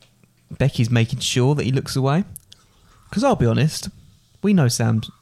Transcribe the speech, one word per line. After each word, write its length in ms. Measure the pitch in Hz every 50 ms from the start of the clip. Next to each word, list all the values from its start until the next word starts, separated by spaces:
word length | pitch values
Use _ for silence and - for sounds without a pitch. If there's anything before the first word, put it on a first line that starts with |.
| _ _ _ _ _ _ _ _ _ -
Becky's 360 | - - 127 139 - - 120 113
making 300 | 120 117 113 - 135 123
sure 380 | - - - 127 123 135 151
that 80 | 147 -
he 80 | 113
looks 240 | 135 139 135 - -
away. 260 | 139 131 135 143 175 208 - - - - _ - _ _ _ _ _ _ _ _ _ _ -
'Cause 140 | - 196 254
I'll 100 | 277 220
be 120 | 147 -
honest, 420 | 113 113 117 131 156 - - - - - - - - _ _ _ _ _ _
we 140 | - 202 208
know 140 | 180 139 120
Sam 320 | - - 117 117 113 110 - - - -